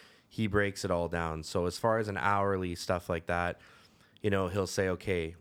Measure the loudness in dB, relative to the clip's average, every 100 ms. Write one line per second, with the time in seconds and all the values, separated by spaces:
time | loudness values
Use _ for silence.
0 | -20 -20 _ -4 0 2 2 0 0 0
1 | 0 -2 -2 -4 -4 0 0 0 0 2
2 | 0 0 2 2 2 0 -2 -4 -2 -2
3 | -2 -4 -2 -2 -2 -4 -12 -20 -20 -20
4 | -20 -4 0 2 2 0 0 0 0 0
5 | 0 -2 -2 -8